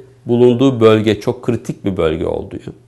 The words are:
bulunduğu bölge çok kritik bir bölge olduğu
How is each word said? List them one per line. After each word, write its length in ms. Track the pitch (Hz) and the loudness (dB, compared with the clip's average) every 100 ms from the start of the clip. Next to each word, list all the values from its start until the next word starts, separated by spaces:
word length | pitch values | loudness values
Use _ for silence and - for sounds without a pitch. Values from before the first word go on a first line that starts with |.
| - _ - | -18 _ -4
bulunduğu 540 | 120 123 120 135 120 | 2 4 4 0 4
bölge 400 | 110 110 107 104 | 4 4 2 -2
çok 220 | - 120 | -4 -6
kritik 420 | - 113 - - | -6 -6 -8 -8
bir 120 | 101 87 | -6 -2
bölge 300 | 82 82 85 | -2 -2 -6
olduğu 300 | 80 - - 87 - | -8 -10 -14 -16 -20